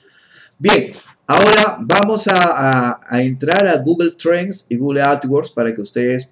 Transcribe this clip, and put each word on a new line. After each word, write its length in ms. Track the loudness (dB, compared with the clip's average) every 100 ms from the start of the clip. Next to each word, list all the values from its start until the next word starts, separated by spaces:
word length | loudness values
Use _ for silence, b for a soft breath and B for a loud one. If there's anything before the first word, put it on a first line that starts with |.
| b b b b b b
Bien, 340 | 0 0 -2 B B B -2
ahora 520 | 2 4 4 2 -2
vamos 480 | -2 0 2 0 0
a, 640 | 2 2 2 0 2 0
a, 80 | -4
a 180 | -4 -2
entrar 440 | -2 -2 0 2 2
a 120 | 0
Google 340 | 0 0 -2
Trends 520 | -2 0 0 -2 -10 -8
y 80 | -4
Google 260 | -2 0
AdWords 480 | 0 0 0 -2 -2
para 240 | -4 -4
que 80 | -4
ustedes 440 | -6 -4 -2 -2 -6